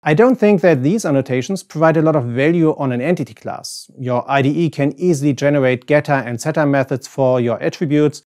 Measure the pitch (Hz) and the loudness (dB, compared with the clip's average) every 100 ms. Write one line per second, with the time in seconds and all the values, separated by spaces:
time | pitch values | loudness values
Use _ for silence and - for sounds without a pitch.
0 | 147 156 240 247 208 202 180 147 131 214 | 0 4 4 4 2 4 4 2 2 0
1 | 185 139 127 131 - 190 - 156 160 165 | 0 -2 0 -4 -4 -8 -8 0 2 4
2 | 160 151 120 117 147 170 160 - 135 120 | 2 0 -2 -2 0 2 0 0 -4 -4
3 | 135 175 151 107 - - - - - - | -2 -2 -4 -10 -12 -12 -12 -16 -18 -12
4 | 127 123 - 139 135 151 170 - 143 - | -4 -4 0 0 2 0 -2 0 -4 -2
5 | 180 151 147 127 143 147 131 123 - 147 | -2 0 0 0 0 2 0 -2 0 0
6 | 143 139 117 117 156 156 147 139 131 135 | 2 -2 -2 -6 -4 -2 0 0 0 -4
7 | - - 135 127 120 110 156 - 160 147 | -8 -2 0 2 0 -2 -4 -4 -2 2
8 | 151 - | 0 -2